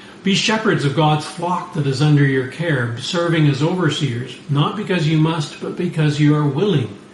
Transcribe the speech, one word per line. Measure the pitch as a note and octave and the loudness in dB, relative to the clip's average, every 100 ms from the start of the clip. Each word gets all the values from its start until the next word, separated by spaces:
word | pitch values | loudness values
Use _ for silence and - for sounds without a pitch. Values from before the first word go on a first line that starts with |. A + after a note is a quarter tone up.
| - - | -20 -6
"Be | F#3+ | 0
shepherds | G3 - A3 A3 D3 C#3+ | 0 0 0 0 0 0
of | D#3 | 2
God's | D3+ D3+ - | 2 2 -2
flock | - F3 F#3+ - | -6 -4 -4 -4
that | D#3 C#3 | -4 -2
is | B2 | 0
under | D3+ C#3+ C#3 | 4 4 4
your | C3+ B2 | 2 -2
care, | - E3+ C3 A#2+ A2+ | -6 -2 -2 -2 -6
serving | - F3 E3+ D#3+ D3 | -6 -2 0 2 2
as | B2 | 2
overseers, | D#3+ F3+ D#3+ - C3 A#2 C3 - - | 0 0 0 0 -4 -4 -8 -12 -2
not | C#3+ F3+ G3+ | 0 0 -2
because | G3+ F3 D3+ | -2 0 2
you | D#3 | 2
must, | D#3+ D#3+ - - | 2 0 -6 -8
but | - - | -8 -4
because | F3 D#3 D3+ D3 | -4 0 0 4
you | D3 D3+ | 4 4
are | D3 | 2
willing, | C3+ G#3 D3+ G#2 - - | 0 2 2 -2 -6 -20